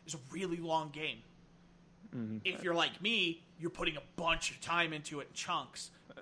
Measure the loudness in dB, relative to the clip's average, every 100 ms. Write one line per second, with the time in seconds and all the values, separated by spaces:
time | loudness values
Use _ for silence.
0 | -10 -10 -6 -4 -2 0 2 2 2 -2
1 | -4 -4 -10 -20 -20 -20 -20 -20 -20 -20
2 | -10 -6 -4 -2 -2 0 2 4 4 2
3 | 2 4 4 0 -8 -6 -6 0 0 0
4 | -6 0 2 2 0 -4 2 4 4 2
5 | -4 -6 -6 -6 0 0 -2 -8 -12 -14
6 | -18 -6